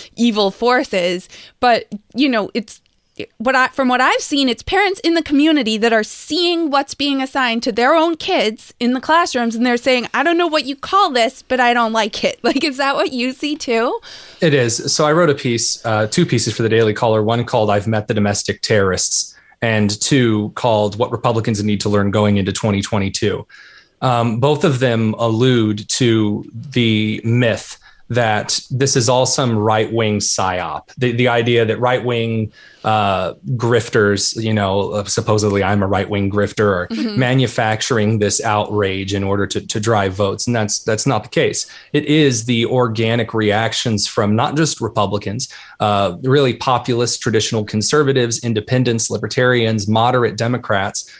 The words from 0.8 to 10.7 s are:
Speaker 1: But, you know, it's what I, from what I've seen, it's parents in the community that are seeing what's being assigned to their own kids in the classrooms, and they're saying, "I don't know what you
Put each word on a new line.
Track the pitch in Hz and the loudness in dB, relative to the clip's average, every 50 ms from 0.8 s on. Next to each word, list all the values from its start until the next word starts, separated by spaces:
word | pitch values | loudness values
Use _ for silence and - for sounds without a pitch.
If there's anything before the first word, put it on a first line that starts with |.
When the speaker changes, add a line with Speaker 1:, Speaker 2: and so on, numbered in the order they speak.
| 262 - - 190 175 180 180 180 - - - - - - _ _ | 0 -2 -2 -2 0 0 -2 -4 -8 -12 -20 -20 -20 -20 _ _
Speaker 1:
But, | - 247 233 - - - 214 208 - _ - | 2 2 2 2 0 -6 -12 -14 -14 _ -2
you | 220 285 277 | 0 0 2
know, | 247 220 190 - - | 2 0 -2 -2 -4
it's | 196 202 - - - _ _ _ _ _ _ _ - - - _ _ | -6 -6 -6 -14 -20 _ _ _ _ _ _ _ -14 -14 -14 _ _
what | 220 247 262 | -2 0 2
I, | 254 254 262 | 2 2 0
from | - - 269 247 | 0 -2 0 2
what | 247 247 | 2 2
I've | 254 311 427 523 | 2 2 2 0
seen, | - - 302 285 277 254 | -2 -2 -2 0 0 0
it's | 226 - | -2 -4
parents | - - - 370 403 381 370 - | -6 -2 0 2 2 2 0 -2
in | - 339 330 | 0 0 0
the | 339 311 | 0 0
community | - 294 277 294 320 311 294 240 220 220 214 | 2 2 2 4 4 2 2 2 0 0 0
that | 214 233 226 | 2 2 2
are | 220 214 | 2 0
seeing | - - - - - 294 359 349 349 349 330 339 294 | -2 -6 -10 -8 -6 -2 0 0 0 0 0 -2 0
what's | 269 277 285 - - | 0 0 -2 -2 -6
being | - 269 285 277 269 | -4 -2 -2 -2 -2
assigned | 262 262 - 277 254 240 226 233 - | -4 -4 -2 -2 -2 0 -2 -2 -2
to | - | -2
their | 202 240 240 262 320 | 0 2 2 4 4
own | 330 320 339 330 320 | 4 4 2 0 -2
kids | - - 370 294 196 220 220 - - - - _ | -2 -2 0 0 0 -2 -4 -6 -14 -20 -8 _
in | 240 240 | -2 -2
the | 254 262 | 0 -2
classrooms, | - - 311 339 349 339 - 247 240 233 220 | 0 2 2 2 2 2 0 -2 -2 -2 0
and | 226 247 | 0 0
they're | 254 240 240 | 2 2 2
saying, | - 277 254 247 226 - - | 2 0 0 0 0 -2 -4
"I | 233 | -2
don't | 277 339 339 339 | 0 2 2 2
know | 349 330 | 0 0
what | 302 311 240 | 0 -2 -2
you | 262 | -2